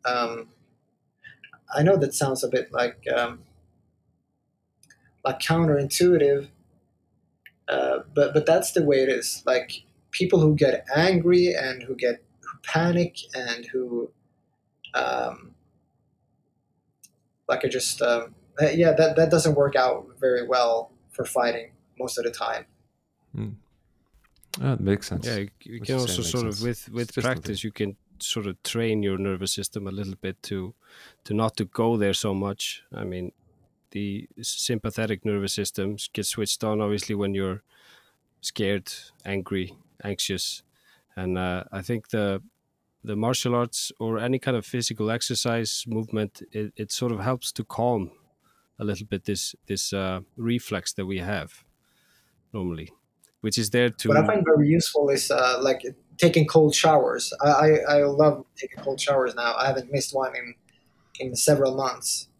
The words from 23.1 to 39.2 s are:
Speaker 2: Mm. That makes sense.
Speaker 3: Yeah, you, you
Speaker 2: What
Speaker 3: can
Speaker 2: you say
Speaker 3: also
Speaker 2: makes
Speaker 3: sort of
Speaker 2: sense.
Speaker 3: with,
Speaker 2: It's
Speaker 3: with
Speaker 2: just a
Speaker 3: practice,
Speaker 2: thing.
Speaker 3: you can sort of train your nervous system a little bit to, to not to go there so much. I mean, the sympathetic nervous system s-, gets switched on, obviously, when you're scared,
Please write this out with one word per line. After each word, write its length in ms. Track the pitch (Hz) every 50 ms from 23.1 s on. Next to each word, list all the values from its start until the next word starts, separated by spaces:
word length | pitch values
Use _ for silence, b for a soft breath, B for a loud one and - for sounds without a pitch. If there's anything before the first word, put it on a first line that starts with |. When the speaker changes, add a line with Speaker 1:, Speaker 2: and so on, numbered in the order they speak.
| _ _ _ _ _
Speaker 2:
Mm. 180 | 104 107 107 107 - _ _ _ _ _ _ _ _ _ _ _ _ _ _ _ _ _ _ - -
That 220 | 131 135 131 -
makes 280 | - 98 98 101 - -
sense. 180 | - - -
Speaker 3:
Yeah, 100 | 117 120
you, 140 | 104 101 101 _ _ _
you 140 | - 110 117
Speaker 2:
What 60 | 113
Speaker 3:
can 80 | - 131 131
Speaker 2:
you 80 | 123
say 60 | 120 -
Speaker 3:
also 100 | - 120
Speaker 2:
makes 80 | 85
Speaker 3:
sort 160 | - 127 120
of 80 | 110 104
Speaker 2:
sense. 80 | 104 113
Speaker 3:
with, 160 | 120 120 -
Speaker 2:
It's 100 | - -
Speaker 3:
with 180 | - 120 120 110
Speaker 2:
just 100 | - -
a 20 | 117
Speaker 3:
practice, 380 | 123 127 90 78 - 107 95
Speaker 2:
thing. 80 | - 110
Speaker 3:
you 40 | -
can 240 | - 104 101 98 _ _ _ _ -
sort 280 | - - - 117 104
of 160 | 101 90 _ _
train 400 | - - 117 117 113 110 107 101
your 160 | 98 95 92
nervous 340 | 98 98 95 90 98 95 -
system 340 | - 98 - - 107 98
a 40 | 98
little 240 | 95 98 101 98 95 -
bit 220 | - 95 92 _ -
to, 300 | - 104 98 92 95 - _ b b b b b b b b _
to 100 | - 107
not 220 | 104 113 110 -
to 100 | - 107
go 300 | 98 _ - 113 113 117
there 180 | 110 104 101 95
so 180 | - - 107 98
much. 500 | 95 98 101 101 - - - - - _ _ -
I 100 | 107 104
mean, 280 | 95 92 90 - 180 - _ _ _ _ _ _ _ _ _ _ _
the 380 | _ 101 104 101 98 104 - _ _ -
sympathetic 840 | 117 - - - - - 123 110 - 113 - - 113 107 110 95 _
nervous 280 | 110 104 101 98 98 -
system 420 | - 101 - - - 98 98 104
s-, 140 | 101 - -
gets 180 | _ - 101 -
switched 360 | - - 107 98 - - -
on, 160 | 110 107 107
obviously, 340 | 107 101 104 104 - - 110
when 200 | 101 101 98 98
you're 280 | 98 98 95 92 104 _ b b b b b b b b b b b b _ _ _
scared, 500 | - - - - 107 95 101 101 - - - - - - _ _